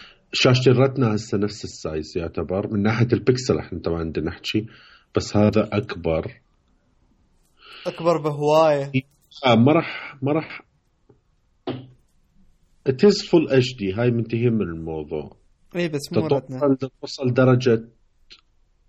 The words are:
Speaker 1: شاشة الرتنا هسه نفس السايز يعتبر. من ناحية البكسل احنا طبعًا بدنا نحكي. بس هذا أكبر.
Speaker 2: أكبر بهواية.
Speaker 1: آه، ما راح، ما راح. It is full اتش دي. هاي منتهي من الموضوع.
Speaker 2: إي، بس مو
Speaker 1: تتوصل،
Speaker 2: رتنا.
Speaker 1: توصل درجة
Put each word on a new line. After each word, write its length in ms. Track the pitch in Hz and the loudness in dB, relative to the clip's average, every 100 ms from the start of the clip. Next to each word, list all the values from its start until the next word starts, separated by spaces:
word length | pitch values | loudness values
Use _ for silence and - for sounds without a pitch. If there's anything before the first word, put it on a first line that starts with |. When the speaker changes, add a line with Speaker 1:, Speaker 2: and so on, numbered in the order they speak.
| - _ _ | -20 _ _
Speaker 1:
شاشة 360 | - 135 127 139 | 0 2 4 4
الرتنا 460 | 123 135 135 117 107 | 4 2 0 -2 -2
هسه 220 | - 104 | -4 -4
نفس 260 | 101 - | -4 -6
السايز 540 | - - 82 78 78 90 | -16 -12 -8 -8 -8 -8
يعتبر. 560 | 80 90 80 92 104 | -6 -6 -4 -4 -4
من 80 | 104 | -2
ناحية 260 | 104 107 117 | 0 2 2
البكسل 440 | 113 - 127 - 78 | 2 2 0 0 -2
احنا 220 | - 85 | -4 -8
طبعًا 240 | 85 82 | -4 -4
بدنا 220 | 80 78 78 | -4 -4 -6
نحكي. 420 | - - 110 117 - - _ _ - | -8 -6 -6 -6 -12 -20 _ _ -6
بس 220 | - 104 | -2 2
هذا 320 | 107 107 - | 2 2 0
أكبر. 680 | 104 - 85 80 80 - - _ _ _ _ _ _ _ _ _ _ _ _ - - 175 | -4 -6 -6 -4 -4 -4 -12 _ _ _ _ _ _ _ _ _ _ _ _ -20 -12 -10
Speaker 2:
أكبر 300 | - 165 160 | -4 0 0
بهواية. 760 | 151 143 147 156 160 143 139 135 - _ _ - 131 | -2 -2 2 4 4 2 -2 -4 -6 _ _ -2 4
Speaker 1:
آه، 100 | 113 | 6
ما 180 | 127 | 6
راح، 440 | 165 160 - - - | 4 0 -8 -14 -6
ما 100 | 131 | -2
راح. 340 | 156 - - - _ _ _ _ _ _ _ _ _ - - - - _ _ _ _ _ _ _ _ 139 | -2 -4 -12 -20 _ _ _ _ _ _ _ _ _ -10 -10 -12 -20 _ _ _ _ _ _ _ _ -4
It 180 | 131 202 | 4 4
is 180 | 202 - | 4 2
full 260 | 170 147 | 2 4
اتش 240 | 135 123 - | 2 2 -2
دي. 140 | 95 | -4
هاي 180 | 101 123 | 0 0
منتهي 380 | 117 110 113 120 | 0 -2 -2 0
من 120 | 110 | 0
الموضوع. 760 | 85 82 80 80 76 78 69 - _ _ _ 180 | -2 -6 -8 -10 -8 -10 -10 -16 _ _ _ -6
Speaker 2:
إي، 120 | 175 | -4
بس 260 | 147 - | -6 -4
مو 140 | 170 156 | -2 0
Speaker 1:
تتوصل، 80 | 139 | 0
Speaker 2:
رتنا. 540 | 139 131 143 135 131 - | -2 -2 0 0 -4 -10
Speaker 1:
توصل 320 | 139 - 131 | -16 -6 -2
درجة 560 | 127 127 127 127 113 - _ _ _ _ - _ _ _ _ | 2 4 4 2 0 -2 _ _ _ _ -20 _ _ _ _